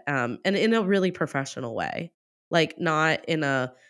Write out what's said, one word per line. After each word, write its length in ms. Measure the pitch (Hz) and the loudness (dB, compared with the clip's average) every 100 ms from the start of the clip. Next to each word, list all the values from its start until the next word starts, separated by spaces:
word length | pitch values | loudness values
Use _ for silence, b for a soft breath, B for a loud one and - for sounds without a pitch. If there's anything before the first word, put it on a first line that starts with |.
| - | -2
um, 320 | 139 120 120 190 | -2 -2 -2 -2
and 100 | 202 | 2
in 160 | 220 226 | 2 2
a 80 | |
really 280 | 185 196 185 | 2 2 2
professional 640 | 175 156 139 135 - 123 110 | 0 -2 -2 -6 -6 -8 -6
way, 360 | 82 - 170 _ _ _ - | -6 -6 -10 _ _ _ -2
like, 280 | 170 156 - | 2 2 0
not 460 | 170 156 156 156 - | 0 2 2 0 0
in 160 | 160 | 0
a, 300 | 143 135 127 b b | 0 0 -2 b b